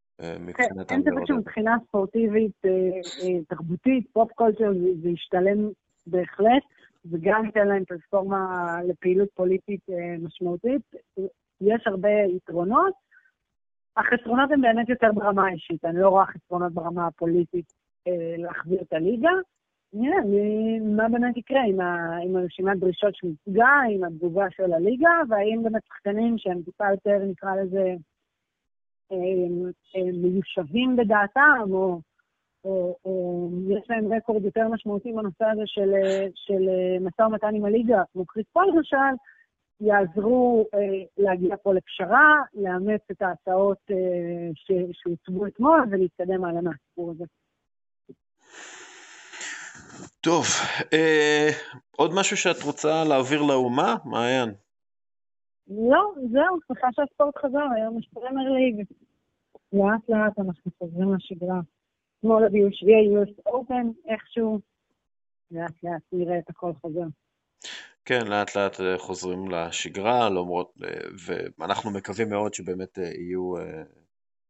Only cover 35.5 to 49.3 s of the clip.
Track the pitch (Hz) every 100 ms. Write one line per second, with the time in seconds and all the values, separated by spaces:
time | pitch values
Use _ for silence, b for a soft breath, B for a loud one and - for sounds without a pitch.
35.5 | 214 208 208 196 196 190 190 196 - -
36.5 | 196 185 185 180 185 185 - 220 214 214
37.5 | 214 202 226 233 208 170 185 175 220 208
38.5 | 339 381 320 - 269 269 254 b b b
39.5 | _ _ _ 208 202 180 196 208 254 247
40.5 | 233 214 202 202 190 175 - 196 180 180
41.5 | 196 202 185 - - 180 247 302 302 254
42.5 | 208 190 180 202 208 - 190 190 170 190
43.5 | 185 202 190 - 190 185 175 170 175 170
44.5 | 156 - 180 180 - 175 170 - 185 202
45.5 | - 277 320 233 196 185 - 180 190 175
46.5 | 170 170 147 _ - 170 160 170 _ _
47.5 | _ _ _ _ _ - - _ _ _
48.5 | - B B B B B B B